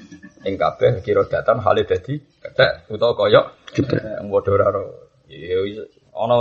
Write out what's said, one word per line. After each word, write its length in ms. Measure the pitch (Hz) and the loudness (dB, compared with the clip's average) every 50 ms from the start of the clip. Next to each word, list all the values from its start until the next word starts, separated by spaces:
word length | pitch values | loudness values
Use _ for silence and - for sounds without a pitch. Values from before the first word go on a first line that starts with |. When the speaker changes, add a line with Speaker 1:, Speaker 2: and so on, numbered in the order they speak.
| - - - - - - - _ - | -18 -20 -20 -20 -20 -20 -20 _ -8
Speaker 1:
ing 100 | 98 98 | -8 -4
kabeh 480 | - 78 78 - - - 120 120 95 - | -2 -2 -2 0 0 0 0 0 0 -2
kira 240 | 104 104 98 98 - | 0 0 2 2 0
datan 320 | - - - - 110 107 | -2 -2 0 0 0 2
hale 240 | 98 98 95 110 104 | 2 2 2 2 2
dadi 360 | - 92 92 - - 139 151 | 0 -2 -2 -2 -6 -8 -8
kethek 720 | - _ _ _ - - - - 131 - - - - - 107 | -10 _ _ _ -20 -6 0 2 2 2 2 -2 -10 -12 -4
utawa 240 | 104 117 120 117 | -2 0 0 0
kaya 240 | - 101 104 110 143 - - - _ _ - | 2 2 4 6 4 4 2 -4 _ _ -6
Speaker 2:
Kethek. 560 | - - 143 - - - - 107 107 - 87 | -4 -2 -2 0 -2 -4 -4 -6 -8 -10 -6
Speaker 1:
Wong 80 | 101 98 | -2 -2
padha 180 | 101 - - 98 | 0 2 2 2
ora 80 | 98 98 104 98 | 2 2 0 0
ero. 100 | 98 92 - 50 50 - - _ _ _ _ | -2 -4 -8 -12 -18 -20 -20 _ _ _ _
Ya, 320 | 67 69 78 87 90 95 98 | -20 -16 -8 -4 -4 -2 -2
ya, 180 | 104 104 107 92 - _ _ _ _ - | -4 -6 -10 -14 -16 _ _ _ _ -8
ana 180 | - 104 117 120 120 | -6 -2 0 2 2